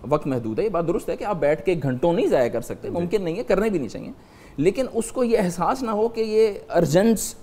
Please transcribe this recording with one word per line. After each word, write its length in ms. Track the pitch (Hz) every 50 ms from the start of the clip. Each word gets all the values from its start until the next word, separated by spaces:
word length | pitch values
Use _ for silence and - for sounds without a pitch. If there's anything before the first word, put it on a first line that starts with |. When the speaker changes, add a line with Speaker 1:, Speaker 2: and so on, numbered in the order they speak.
| -
Speaker 1:
वक्त 220 | 117 147 151 -
महदूद 300 | 156 131 120 110 110 110
है, 60 | 127 190
ये 60 | 220
बात 160 | 180 170 165
दुरुस्त 240 | 160 180 233 - -
है 80 | 165
कि 80 | - -
आप 120 | 208 208
बैठ 280 | 165 147 143 156 - -
के 100 | 185 180
घंटों 380 | 160 139 139 127 123 170 170 170
नहीं 140 | 202 339
ज़ाया 220 | 339 202 147 123 117
कर 120 | - 113
सकते, 260 | - - 107 - -
Speaker 2:
जी। 60 | - -
Speaker 1:
मुमकिन 300 | 175 175 175 220 208 190
नहीं 120 | 165 165
है, 80 | 202 247
करने 260 | - 196 185 214 226
भी 100 | 196 160
नहीं 100 | 127 101
चाहिए, 240 | - 104 113 - - - - - - - - - - -
लेकिन 260 | 143 190 - 262 254
उसको 380 | - - 226 220 - - 262 247
ये 140 | 226 226
एहसास 460 | 233 196 180 170 180 170 180 254 262 254
ना 80 | 226
हो 180 | 214 208 220 233
कि 120 | 226 226
ये 460 | 226 220 214 220 226 214 196 - - -
अर्जेंट, 480 | - 170 170 143 147 180 202 226 226 - - - - -